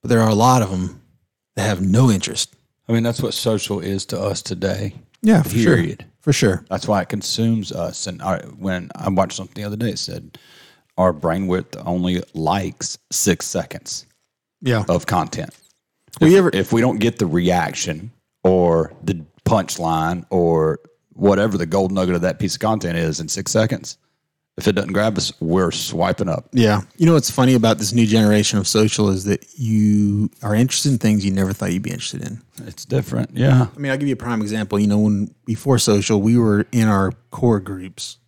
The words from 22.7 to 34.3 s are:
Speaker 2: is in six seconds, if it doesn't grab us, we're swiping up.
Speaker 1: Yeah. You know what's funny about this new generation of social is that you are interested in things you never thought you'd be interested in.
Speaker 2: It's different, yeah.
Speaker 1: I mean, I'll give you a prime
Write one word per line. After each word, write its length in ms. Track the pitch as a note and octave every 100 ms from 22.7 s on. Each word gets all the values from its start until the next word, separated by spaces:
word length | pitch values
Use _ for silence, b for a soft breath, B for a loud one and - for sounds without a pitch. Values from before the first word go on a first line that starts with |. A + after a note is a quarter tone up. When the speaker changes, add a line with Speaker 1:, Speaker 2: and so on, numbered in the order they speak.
| A2 F2 E2+
Speaker 2:
is 220 | D#2+ D#2
in 80 | D#2+
six 220 | - D#2+
seconds, 460 | - A2 F#2 - - _ _ _ _ _ -
if 80 | D2
it 60 |
doesn't 200 | G2 E2
grab 240 | G2 G#2+ F#2+
us, 160 | - -
we're 300 | E2 F2+ F2
swiping 580 | - - - F2+ F2 F#2
up. 180 | D#2+ -
Speaker 1:
Yeah. 300 | B2+ A2 G#2 - -
You 80 | E3+
know 60 |
what's 180 | D#3+ -
funny 220 | - B2+ B2+
about 220 | A2+ A2
this 120 | G#2
new 120 | A#2+ A2+
generation 540 | A2 G#2+ G#2 G2+ G#2+
of 80 | F#2
social 420 | A2 G#2+ - G#2
is 140 | F#2+
that 220 | G2+ G2+ - -
you 720 | A#2 A2 G#2+ G#2 G#2 G2+ G#2 _
are 100 | G#2
interested 380 | G#2+ C3 - D3
in 60 | B2+
things 260 | A2 G#2+ G2
you 60 |
never 220 | F#2+ F#2+
thought 180 | F#2+ F#2+
you'd 80 | F2+
be 100 | G2+
interested 300 | F2 - -
in. 200 | - A2+ _ - -
Speaker 2:
It's 180 | - -
different, 460 | A2 - A#2+ A#2+ -
yeah. 320 | C3 B2+ A#2+ -
Speaker 1:
I 40 |
mean, 120 | C#3+
I'll 60 | C3+
give 100 | C#3+
you 60 |
a 40 | C3
prime 240 | B2